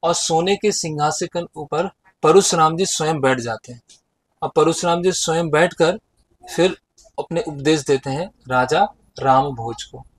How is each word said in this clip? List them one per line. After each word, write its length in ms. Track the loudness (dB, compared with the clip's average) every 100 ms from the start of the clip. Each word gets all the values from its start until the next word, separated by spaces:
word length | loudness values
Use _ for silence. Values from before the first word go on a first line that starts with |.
और 100 | 0
सोने 420 | -2 0 0 0 0
के 160 | 0
सिंहासन 540 | -2 -6 -2 -2 -2 -6
के 160 | -6 -8 -12
ऊपर 340 | -6 -4 -4 _ _ _
परशुराम 540 | 6 6 6 2 2 2
जी 80 | -4
स्वयं 360 | -2 -2 0
बैठ 180 | 0 0
जाते 340 | -4 -8 -12
हैं 80 | -20 _ -20 _ _ _ _
और 80 | -4
परशुराम 540 | 2 2 2 -2 0
जी 80 | 0
स्वयं 380 | -2 -2 -2 0
बैठकर 500 | 2 0 2 0 0 _ _ _ _ -12 0
फिर 240 | 0 0 _ _ _ -10
अपने 240 | -6 -6 -6
उपदेश 340 | -4 0 0
देते 280 | 2 -2 0
हैं 220 | -6 -8 _ -4
राजा 400 | 0 2 2 0 -2 _ -6
राम 360 | 2 2 2 -4
भोज 280 | -8 -10
को। 220 | -14 -18 -20